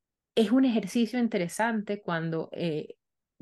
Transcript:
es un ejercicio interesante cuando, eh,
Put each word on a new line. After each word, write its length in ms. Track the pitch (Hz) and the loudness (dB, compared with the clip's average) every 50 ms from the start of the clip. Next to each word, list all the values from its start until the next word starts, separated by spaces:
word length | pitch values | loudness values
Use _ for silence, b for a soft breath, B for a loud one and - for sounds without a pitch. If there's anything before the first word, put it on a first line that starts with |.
| _ _ _ _ _ _ - | _ _ _ _ _ _ 2
es 160 | 226 226 196 | 2 4 4
un 120 | 233 262 269 | 4 4 4
ejercicio 560 | 254 220 226 - 180 - 247 233 214 - 247 | 4 2 2 0 0 0 0 0 2 0 0
interesante 840 | 233 226 - 196 170 175 - - 214 233 226 214 202 - 208 208 | 0 0 0 -2 -2 -2 -2 -2 -2 0 0 -2 -2 -4 -6 -6
cuando, 480 | - 185 170 165 165 165 160 160 - - - | -4 -4 -2 -2 -2 -2 -2 -4 -4 -6 -6
eh, 420 | - 170 170 147 156 - - - _ _ _ _ _ _ _ _ - | -4 -4 -2 -2 -4 -6 -8 -14 _ _ _ _ _ _ _ _ -20